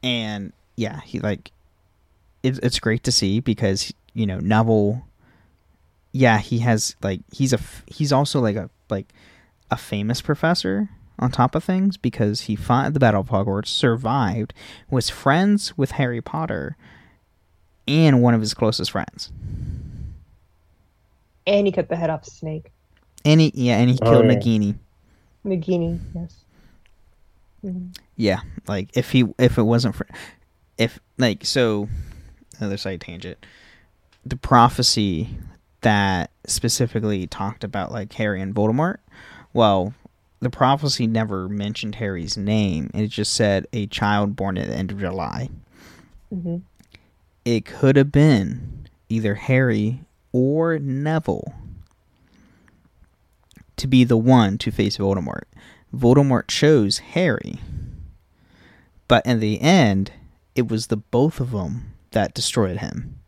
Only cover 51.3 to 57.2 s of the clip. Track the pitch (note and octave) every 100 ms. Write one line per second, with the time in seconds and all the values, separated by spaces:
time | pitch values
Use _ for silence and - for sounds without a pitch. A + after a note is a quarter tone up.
51.3 | F2 - - - - - _ _ _ _
52.3 | _ _ _ _ _ _ _ _ _ _
53.3 | _ _ - _ - C3+ B2+ B2 A#2 A#2
54.3 | B2+ G#2+ G2+ - - G2+ - G2 G2 D#2
55.3 | - - - - _ _ B2 A#2+ C3+ C#3
56.3 | B2 - - D3 D#3 G2+ - - -